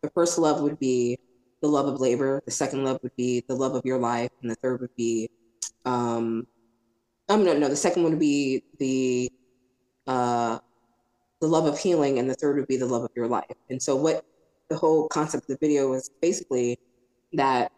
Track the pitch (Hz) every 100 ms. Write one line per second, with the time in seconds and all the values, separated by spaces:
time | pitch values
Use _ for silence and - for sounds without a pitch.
0 | 151 - 170 175 160 143 143 147 131 127
1 | 120 123 _ _ _ _ 151 147 139 127
2 | 131 123 135 139 - - 139 135 135 131
3 | 123 - 123 123 - 131 131 127 127 131
4 | 120 120 120 _ 120 113 127 123 123 -
5 | 117 113 113 _ _ _ - _ - 123
6 | 120 117 117 113 120 _ _ _ _ _
7 | _ _ - 208 190 147 143 143 175 175
8 | 170 160 156 143 139 131 - - 135 131
9 | 127 123 123 _ _ _ _ _ _ _
10 | - 127 123 120 117 113 _ _ _ _
11 | _ _ _ _ 156 165 165 147 196 170
12 | 143 135 127 131 147 143 131 131 127 123
13 | 120 - 120 117 - - _ 131 - 135
14 | 156 - - _ _ _ _ 156 165 156
15 | 156 - 156 147 - 131 156 147 135 131
16 | - _ 170 175 - 127 120 123 _ _
17 | _ _ _ 156 135 127 123